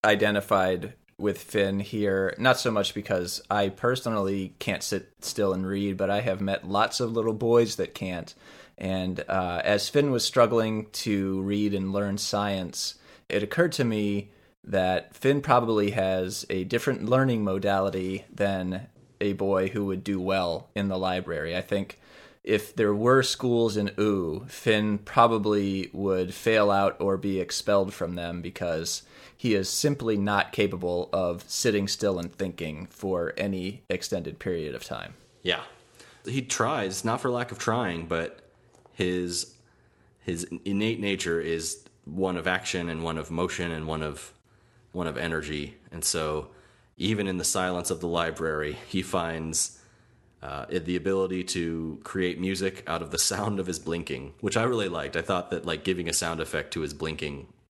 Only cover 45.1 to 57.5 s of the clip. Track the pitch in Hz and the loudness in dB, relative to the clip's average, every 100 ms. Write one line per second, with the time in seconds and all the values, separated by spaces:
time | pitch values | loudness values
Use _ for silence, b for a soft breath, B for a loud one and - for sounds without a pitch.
45.1 | 64 82 80 73 76 69 - - 82 - | -2 -2 -2 -4 -6 -8 -12 -16 -6 -2
46.1 | 85 78 76 73 b b b b _ 98 | -2 -2 -4 -6 b b b b _ -2
47.1 | 107 98 92 87 101 92 87 85 85 85 | 0 -2 -2 -2 0 0 -2 -4 -4 -2
48.1 | 85 82 80 80 76 76 - - 92 85 | 0 -2 -2 -2 -2 -4 -6 -6 -4 -2
49.1 | 92 85 80 80 80 - b b b b | -2 -2 -4 -4 -2 -4 b b b b
50.1 | b b _ 69 71 62 90 80 90 95 | b b _ -12 -10 -4 -4 -2 -2 0
51.1 | 95 95 92 - 92 82 82 80 76 - | 0 0 -2 -4 -2 -2 -4 -6 -8 -8
52.1 | 95 90 80 92 92 98 95 - 82 80 | -2 -2 -2 -2 -2 -4 -4 -6 -6 -4
53.1 | 80 - 98 104 101 92 82 80 85 80 | -2 0 0 -2 -2 -4 -4 -4 -4 -4
54.1 | 65 69 - 101 113 117 120 95 85 71 | -8 -10 -6 0 2 2 0 -2 -4 -4
55.1 | 82 82 90 87 85 80 80 - 90 85 | -4 0 -2 -2 -4 -4 -2 -2 -2 -2
56.1 | 80 85 82 80 80 71 82 76 73 80 | -2 -2 -4 -4 -4 -4 -6 -6 -4 -6
57.1 | 78 76 69 67 | -4 -6 -8 -14